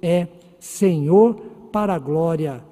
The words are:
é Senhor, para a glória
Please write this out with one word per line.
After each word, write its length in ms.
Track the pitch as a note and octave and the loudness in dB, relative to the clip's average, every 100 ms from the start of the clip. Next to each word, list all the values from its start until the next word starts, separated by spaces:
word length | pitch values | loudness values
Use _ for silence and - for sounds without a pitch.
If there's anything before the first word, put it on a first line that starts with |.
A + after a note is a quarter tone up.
é 260 | F3 F3 E3+ - - _ | 0 -2 -2 -10 -20 _
Senhor, 760 | - - G3 E3 C#3+ F#3 A3+ A3+ - - - | -18 0 0 2 4 6 4 2 -12 -20 -8
para 220 | G#3+ G#3 | -4 -2
a 40 | F3 | -4
glória 640 | C3+ D#3 E3 E3 D3+ B2+ - | -4 -2 -2 -2 -6 -8 -16